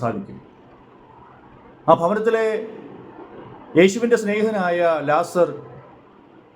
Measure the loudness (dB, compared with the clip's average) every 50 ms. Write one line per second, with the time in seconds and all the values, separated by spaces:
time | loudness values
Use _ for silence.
0 | -4 -4 -4 -6 -10 -12 -16 -20 -20 -20 -20 -20 -20 -20 -20 -20 -20 -20 -20 -20
1 | -20 -20 -20 -20 -20 -20 -20 -20 -20 -20 -20 -20 -20 -20 -18 -6 2 2 2 4
2 | 4 0 0 0 0 0 0 2 0 0 -2 -4 -6 -8 -14 -16 -18 -18 -18 -20
3 | -20 -20 -20 -20 -20 -20 -20 -20 -20 -20 -20 -20 -10 0 6 6 6 6 4 2
4 | 0 2 2 2 2 -2 -2 0 0 0 0 0 0 0 0 2 2 2 2 0
5 | 0 0 2 0 0 0 0 0 0 0 -2 -12 -14 -18 -20 -20 -20 -20 -20 -20
6 | -20 -20 -20 -20 -20 -20 -20 -20 -20 -20 _